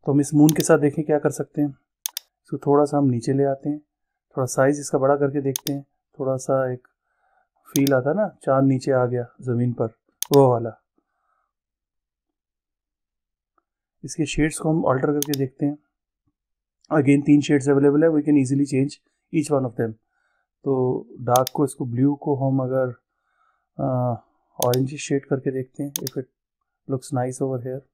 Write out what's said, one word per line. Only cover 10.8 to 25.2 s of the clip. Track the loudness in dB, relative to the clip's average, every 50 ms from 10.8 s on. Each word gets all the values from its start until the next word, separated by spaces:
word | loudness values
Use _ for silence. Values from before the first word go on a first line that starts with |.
| _ _ _ _ _ _ _ _ _ _ _ _ _ _ _ _ _ _ _ _ _ _ _ _ _ _ _ _ _ _ _ _ _ _ _ _ _ _ _ _ _ _ _ _ _ _ _ _ _ _ _ _ _ _ _ _ _ _ _ _ _ _ _ _ -16
इसके | -14 -6 -6 -6
shades | -4 0 0 0 0 -2 -4
को | -2 -2
हम | 0 0
alter | 2 2 0 2 0
करके | 0 0 -2 -2 -2 -2 -4
देखते | -4 -6 _ -4 -4
हैं। | -4 -4 -6 _ _ _ _ _ _ _ _ _ _ _ _ _ _ _ _ _ _ _ _ _ _
Again | 0 2 4 4 2 2 4
तीन | 4 4 4
shades | 6 4 0 2 2 2
available | 2 4 4 4 4 4 4
है, | 4
we | 2 2
can | 2 4 2
easily | 2 4 2 0 0 0 0 0
change | 0 0 -2 -4 _ _ _ _ _ _ _ -4
each | -4 -2 0 -2 -2
one | -2 -4
of | -4 -4
them। | -4 -4 -6 _ _ _ _ _ _ _ _ _ _ _ _ _ _
तो | -2 0 0 0 0 -2 -4 -8 -12 -16 -10
dark | -2 0 2 2 2 0 _
को, | -2 -2
इसको | -2 -2 _ -8
blue | -6 -2 0 2 0 0
को | -2 -4 -4 -4
हम | -2 -2 -2 -2 -2
अगर, | -2 -2 -2 -2 -2 -4 -6 _ _ _ _ _ _ _ _ _ _ _ _ _ _ _ _ -6
अ, | -4 -4 -2 -2 -2 -2 -4 -6 _ _ _ _ _ _ _ -2 0
orange | 0 2 0 -2 -4 -6
shade | -12 -6 -4 -4 -4